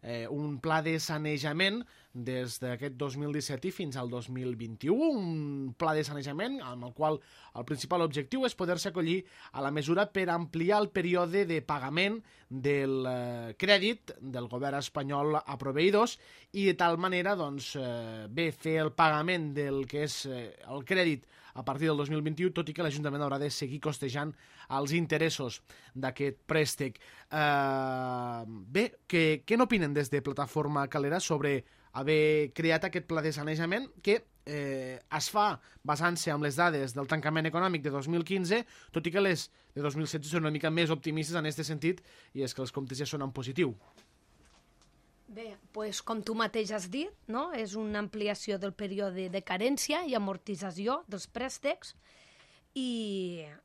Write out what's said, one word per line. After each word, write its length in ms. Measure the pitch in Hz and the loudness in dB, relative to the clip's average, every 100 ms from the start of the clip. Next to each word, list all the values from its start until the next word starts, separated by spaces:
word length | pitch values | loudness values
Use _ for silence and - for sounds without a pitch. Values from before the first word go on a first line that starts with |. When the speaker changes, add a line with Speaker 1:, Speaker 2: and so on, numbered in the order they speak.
Speaker 1:
eh, 240 | - 117 117 | -8 -8 -6
un 280 | 143 151 143 | -4 -4 -4
pla 200 | 160 160 | 0 0
de 160 | 156 160 | 2 -2
sanejament 840 | 160 156 151 147 147 147 190 214 240 - _ 123 | -2 -4 -2 -2 -2 0 0 0 -8 -18 _ -10
des 400 | 120 127 127 - | -4 -4 -4 -4
d'aquest 320 | 127 120 143 127 | -6 -4 -6 -4
dos 200 | 143 131 | -6 -4
mil 120 | 147 | -4
disset 320 | 147 139 135 185 | -4 -4 -4 -4
i 20 | |
fins 220 | 185 170 131 | -4 -6 -4
al 80 | 123 | -4
dos 220 | 123 120 | -6 -6
mil 220 | 127 127 117 | -6 -4 -4
vint-i-u, 380 | 117 110 139 | -6 -6 2
un 800 | 214 320 269 180 160 147 139 135 120 | 4 4 2 0 -2 -2 -4 -6 -2
pla 160 | 165 | 2
de 100 | 156 | 2
sanejament 540 | 147 147 139 143 220 269 | 0 -4 -6 -4 -4 -4
amb 240 | 127 123 120 | -8 -10 -10
el 60 | 120 | 0
qual 220 | 151 156 - - - - | 2 2 -4 -20 -18 -12
el 100 | 120 | -6
principal 360 | 143 - 175 165 | -6 0 2 2
objectiu 400 | 139 135 262 254 | 0 -2 0 0
és 80 | - | 0
poder-se 320 | 175 175 202 | 0 0 0
acollir 300 | 175 165 185 185 - - | 0 2 0 -2 -16 -14
a 80 | 139 | -4
la 100 | 139 | -2
mesura 360 | 151 139 175 202 | 0 2 4 4
per 180 | 196 185 | 2 2
ampliar 480 | 170 170 160 175 208 | 0 0 0 4 4
el 100 | 202 | 4
període 500 | - 175 175 175 185 190 | 0 2 4 4 2 2
de 140 | 160 | 2
pagament 600 | 123 147 131 151 190 220 - - _ | 0 -2 0 2 2 0 -8 -20 _
del, 560 | 131 135 143 135 131 127 | -2 2 2 4 2 0
eh, 440 | 127 120 120 117 107 | -2 -4 -6 -8 -4
crèdit 560 | 190 202 196 233 - - | 4 6 6 0 -6 -12
del 280 | 131 127 120 | -8 -6 -4
govern 320 | 123 139 139 | -4 -2 -2
espanyol 560 | 139 - 139 143 147 151 | -2 -4 -2 0 2 0
a 160 | - 139 | -2 -6
proveïdors 560 | 139 135 180 202 240 - - - - | -2 4 6 6 4 2 -16 -20 -10
i 120 | 202 | 2
de 100 | 196 | 2
tal 220 | 175 175 170 | 6 4 4
manera, 400 | 185 180 180 202 | 2 2 2 2
doncs, 380 | 151 139 120 139 | 0 -4 -6 -6
eh, 500 | 127 117 113 110 107 | -4 -4 -6 -8 -6
bé, 200 | 123 165 | -2 -2
fer 260 | 151 160 160 | 0 0 2
el 140 | 156 156 | 0 6
pagament 560 | 165 151 160 180 156 | 6 6 2 0 0
del 300 | 139 143 139 127 | -2 0 0 -2
que 180 | 147 | -2
és, 200 | 147 - 139 | -2 -4 -6
eh, 300 | 127 113 - - | -8 -10 -14 -12
el 140 | 135 123 | -10 0
crèdit 380 | 185 175 143 - - - - | 2 4 2 -4 -20 -18 -8
a 80 | |
partir 240 | 127 131 160 | -4 0 2
del 80 | 147 | 2
dos 140 | 143 | 0
mil 120 | 156 | -2
vint-i-u, 280 | 151 156 185 | -2 0 0
tot 160 | 180 147 | 0 -4
i 40 | |
que 100 | 156 | -2
l'Ajuntament 400 | 165 143 151 139 | -2 -2 -4 -2
haurà 160 | 147 139 | -2 0
de 120 | 147 | -2
seguir 300 | - 143 139 | -2 -6 -4
costejant 540 | - 143 139 131 151 147 - - - | -4 -2 -4 -4 -4 -8 -18 -20 -4
els 240 | 139 143 | -2 2
interessos 720 | 170 160 156 160 - 131 - _ - - | 0 2 2 2 0 -6 -8 _ -20 -16
d'aquest 440 | - 131 127 143 135 _ | -6 -6 -2 -4 -4 _
préstec. 540 | 156 151 - 135 - - - - | 2 2 0 -4 -6 -20 -20 -8
Eh, 1120 | 156 147 143 139 135 131 131 127 127 120 117 110 | 0 4 4 4 2 0 -2 -2 -4 -4 -6 -8
bé, 460 | 110 92 151 233 - _ | -12 -2 0 0 -2 _
què, 340 | 175 160 151 | 4 4 2
què 120 | - 233 | 2 4
n'opinen 360 | 247 226 156 | 6 4 4
des 180 | 143 139 | 2 2
de 120 | 143 | 0
Plataforma 680 | 135 135 143 - 147 147 139 | 0 -2 -2 0 0 0 0
Calera 320 | 156 139 170 | 0 0 0
sobre 440 | - 156 143 139 - _ _ 131 | 0 0 2 2 -2 _ _ -6
haver 560 | 135 156 156 156 147 | 2 6 6 6 2
creat 320 | - 165 160 | 0 2 2
aquest 220 | 185 180 - | 2 -4 -2
pla 140 | 165 | 0
de 80 | 156 | 0
sanejament 560 | 147 151 156 165 202 269 - | -2 -2 -2 0 -2 -4 -6
que, 140 | - 226 - _ | 2 2 2 _
eh, 560 | - 147 143 135 127 131 - 156 | -8 -4 -2 -4 -6 -10 -4 -4
es 120 | - | 0
fa 280 | 214 208 165 - - | 2 2 2 -8 -14
basant-se 480 | - 147 170 170 - | -2 2 2 2 0
en 120 | 147 | 0
les 120 | 147 139 | 0 4
dades 340 | 175 151 135 | 4 4 -2
del 140 | 123 139 | -4 -2
tancament 400 | 156 151 160 160 | 0 0 0 0
econòmic 340 | 160 185 170 | 2 2 0
de 80 | 143 | -2
dos 180 | 139 135 | -2 0
mil 160 | 170 | -2
quinze, 420 | 165 190 175 220 233 - - | 0 0 2 0 0 -14 -6
tot 140 | - 165 | -2 0
i 40 | |
que 120 | 175 | 2
les 240 | 196 170 - _ _ | 4 2 -2 _ _
de 80 | - | -4
dos 140 | 143 143 | -2 -2
mil 100 | 156 | -2
setze 220 | 160 147 | -4 -2
són 160 | 170 | 0
una 80 | 156 | 0
mica 180 | 151 160 | 0 0
més 220 | 160 165 | 2 2
optimistes 440 | 160 156 156 151 170 | 2 0 -2 -2 -2
en 100 | 156 | -2
este 180 | 151 | -4
sentit, 380 | 147 156 160 147 - - - | -4 -2 0 -2 -6 -20 -14
i 100 | 131 | -6
és 100 | 131 | -4
que 60 | - | -4
els 120 | 127 | -6
comptes 280 | - 135 131 | -6 -8 -6
ja 80 | 143 | -4
són 160 | 151 | -4
en 80 | 135 | -4
positiu. 420 | 131 127 135 160 107 - - _ _ _ _ - _ _ _ _ _ _ _ _ | -6 -6 0 0 0 -14 -20 _ _ _ _ -20 _ _ _ _ _ _ _ _
Speaker 2:
Bé, 300 | 208 226 202 - | -14 -14 -16 -14
pues, 300 | - 214 196 | -6 -4 -4
com 200 | - 226 | -4 -4
tu 140 | 202 220 | -2 0
mateix 320 | 220 233 214 | 0 0 -2
has 200 | 214 180 | -4 -4
dit, 200 | 233 349 - - | -6 -6 -8 -6
no? 220 | 226 320 | -4 -4
És 220 | 294 220 | -4 -6
una 240 | 202 214 208 | -4 -4 -2
ampliació 640 | 208 214 208 202 - 196 | -4 -4 -4 -4 -4 -4
del 140 | 196 190 | -4 -6
període 520 | 208 196 202 180 185 | -6 -2 -4 -2 -4
de 100 | 185 | -4
carència 600 | 185 185 233 277 - 302 349 | -2 0 0 0 0 -2 0
i 80 | |
amortització 840 | 240 196 190 - 190 196 170 202 277 349 | 0 0 -4 -6 -6 -6 -4 -2 -2 -4
dels 180 | 196 - | -12 -10
préstecs 720 | - 254 - 277 349 - - _ - - _ - _ _ | -8 -8 -4 -4 -4 -8 -20 _ -20 -20 _ -20 _ _
i 680 | - 254 233 220 196 185 175 151 147 | -6 -4 -2 -2 -4 -4 -6 -12 -18